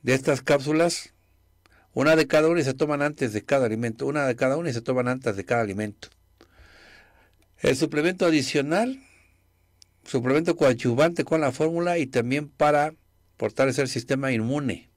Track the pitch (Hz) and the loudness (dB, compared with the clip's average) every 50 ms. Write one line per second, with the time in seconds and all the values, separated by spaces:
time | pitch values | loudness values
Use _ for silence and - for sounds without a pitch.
0 | - 113 127 131 135 - 143 131 - - 147 143 131 147 151 160 170 170 170 - | 0 0 0 0 0 -2 -2 -2 0 0 0 0 0 0 2 2 2 2 0 -4
1 | - - _ _ _ _ _ _ _ _ _ _ _ _ _ _ _ _ _ 123 | -10 -16 _ _ _ _ _ _ _ _ _ _ _ _ _ _ _ _ _ 0
2 | 135 151 160 160 156 135 - 156 156 160 170 175 147 135 135 135 160 151 147 143 | 4 4 6 4 4 4 4 4 4 4 4 2 0 0 0 -2 -2 -2 0 0
3 | 143 147 147 - 139 117 104 107 - - 143 139 127 113 110 110 120 117 110 117 | 0 -2 -2 -2 -4 -4 -4 -6 -2 0 2 2 2 0 0 -2 -4 -6 -6 -4
4 | 139 135 143 151 143 131 120 127 135 131 135 156 175 160 117 117 117 - 131 127 | -6 -4 -2 -2 -2 -2 -2 0 0 0 0 -2 -4 -4 -6 -6 -4 -2 -2 -2
5 | 123 123 127 127 - 120 101 98 92 - 123 117 113 104 95 101 107 104 101 _ | 0 -2 -4 -4 -4 -4 -4 -4 -4 -2 -2 0 0 -2 -4 -6 -6 -8 -8 _
6 | - - _ _ _ _ _ _ - _ _ _ - - - - - - - - | -20 -20 _ _ _ _ _ _ -20 _ _ _ -20 -20 -20 -20 -20 -20 -20 -20
7 | _ _ _ _ _ _ _ _ _ _ _ _ - 143 135 135 160 151 151 147 | _ _ _ _ _ _ _ _ _ _ _ _ 0 0 2 2 0 -2 0 0
8 | 147 175 185 180 185 170 160 151 135 - - 151 135 143 160 196 226 254 269 - | 0 0 0 2 2 2 2 2 0 0 0 -2 0 2 0 0 0 -2 -4 -10
9 | _ _ _ _ _ _ _ _ _ _ _ _ _ _ _ _ - _ _ _ | _ _ _ _ _ _ _ _ _ _ _ _ _ _ _ _ -20 _ _ _
10 | _ - - 135 123 131 135 151 165 175 170 - 156 135 127 120 - 131 117 123 | _ -6 -4 -2 0 0 0 0 2 0 0 2 2 2 2 2 0 -2 2 2
11 | 151 170 170 - - - 165 160 156 135 131 - 156 160 170 170 175 175 175 170 | 2 2 2 -2 -4 -2 -2 0 0 -2 -2 0 -2 -2 0 -2 -2 -2 -2 -2
12 | 156 - - - 117 123 131 143 147 143 _ _ 147 147 147 147 147 156 156 _ | -4 -2 -2 -2 -2 0 -2 -4 -4 -8 _ _ 2 4 4 4 2 0 -4 _
13 | _ _ _ _ _ _ _ _ - 107 - - 135 135 131 147 135 - - 117 | _ _ _ _ _ _ _ _ -6 -6 0 0 0 0 2 -2 -2 -2 -4 -6
14 | 117 - 143 135 139 135 127 110 110 117 135 147 143 127 92 - - _ _ | -4 -2 -4 -2 -2 -2 -2 -2 -2 -2 -4 -2 -4 -4 -6 -6 -12 _ _